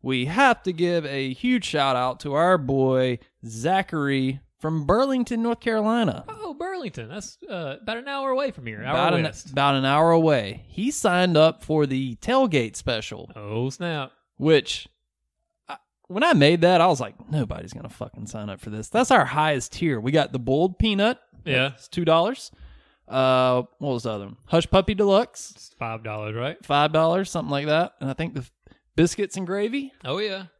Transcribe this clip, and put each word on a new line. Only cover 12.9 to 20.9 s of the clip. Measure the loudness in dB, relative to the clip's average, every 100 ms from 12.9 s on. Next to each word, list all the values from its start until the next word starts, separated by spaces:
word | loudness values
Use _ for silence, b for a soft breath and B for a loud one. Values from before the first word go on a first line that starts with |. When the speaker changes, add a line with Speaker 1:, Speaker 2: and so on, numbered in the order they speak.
| -4 -6 -14 -14 -14
Speaker 2:
Oh, | -8 -4 -4
snap. | -6 -8 -6 -8 _ _ _
Speaker 1:
Which, | 4 4 4 -10 -10 _ _ _ _ _ _ _ -18
I, | -18 _ _ _
when | -2
I | 2
made | 6 6 6
that, | 6 6
I | 4
was | 2
like, | -4 -12 -6
"Nobody's | -4 -4 -6 -12
gonna | -14 -14
fucking | -12 -12 -12 -12
sign | -10 -10
up | -12
for | -10
this." | -10 -4
That's | -2 4
our | 4 4
highest | 0 0 0 -4
tier. | -4 -2 -2
We | 2
got | 2 2
the | -2
boiled | 0 2 2 2
peanut. | 0